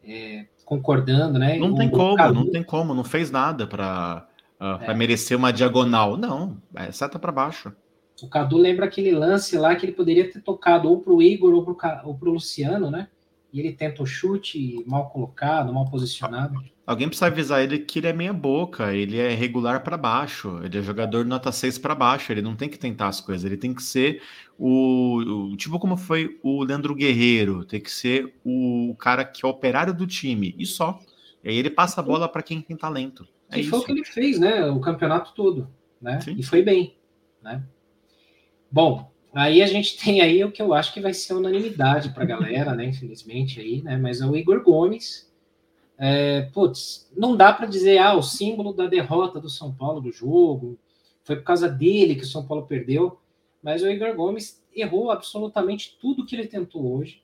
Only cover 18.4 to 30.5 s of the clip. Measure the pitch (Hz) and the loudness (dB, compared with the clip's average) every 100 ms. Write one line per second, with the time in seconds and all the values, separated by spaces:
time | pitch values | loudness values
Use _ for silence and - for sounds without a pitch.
18.4 | 143 139 180 - 107 98 101 110 123 113 | -2 -2 -2 -4 -4 -2 -2 -2 -2 0
19.4 | 123 120 120 131 135 170 123 117 113 - | -2 -2 0 -2 -4 -4 0 0 -2 -8
20.4 | 101 87 92 98 98 104 110 113 120 127 | -10 -8 -6 -6 -6 -4 -2 -2 -2 -2
21.4 | 131 123 127 127 143 151 123 135 - 107 | -4 -4 -4 -4 -6 0 2 2 -2 -4
22.4 | 104 113 143 147 127 107 101 95 - 92 | -4 -6 -8 -6 -8 -4 -4 -4 -8 -6
23.4 | 95 98 127 127 - 131 135 147 - - | -4 -4 -6 -6 -4 0 0 0 -12 -20
24.4 | - _ 131 131 131 127 123 120 117 104 | -20 _ 2 4 4 4 2 0 -2 -4
25.4 | 98 98 151 170 190 180 - 160 160 - | -6 -8 -6 -4 -2 -2 -2 -2 -2 -6
26.4 | 131 139 135 143 143 143 139 120 120 117 | -4 -2 -2 -4 -4 0 2 4 4 4
27.4 | 101 92 87 110 - - 127 131 127 _ | 2 -2 -6 -10 -8 -6 -2 -2 -2 _
28.4 | 123 127 127 120 120 113 123 127 131 - | -4 -2 0 -2 -4 -2 0 0 -2 -4
29.4 | 135 131 131 131 180 175 185 - 139 113 | -4 -2 -2 0 -2 -4 -6 -6 -4 -2
30.4 | 95 | -4